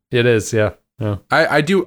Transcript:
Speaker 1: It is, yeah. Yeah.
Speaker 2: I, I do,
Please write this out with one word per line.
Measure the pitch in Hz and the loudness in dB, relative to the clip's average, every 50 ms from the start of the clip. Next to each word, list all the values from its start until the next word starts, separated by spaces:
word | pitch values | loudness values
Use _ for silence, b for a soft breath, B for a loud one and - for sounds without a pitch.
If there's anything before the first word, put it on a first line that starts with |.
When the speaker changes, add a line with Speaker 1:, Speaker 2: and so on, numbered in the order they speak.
| _ - | _ -4
Speaker 1:
It | 127 120 117 | 0 2 2
is, | 123 117 107 95 - | 4 2 2 0 -2
yeah. | 117 110 107 98 - _ _ _ _ | -2 -2 -2 -2 -4 _ _ _ _
Yeah. | - 110 107 101 92 - - | -8 -6 -6 -6 -6 -4 -2
Speaker 2:
I, | 131 151 160 160 147 | 0 0 0 2 0
I | 151 | 0
do, | 151 170 196 185 - | 0 0 0 0 0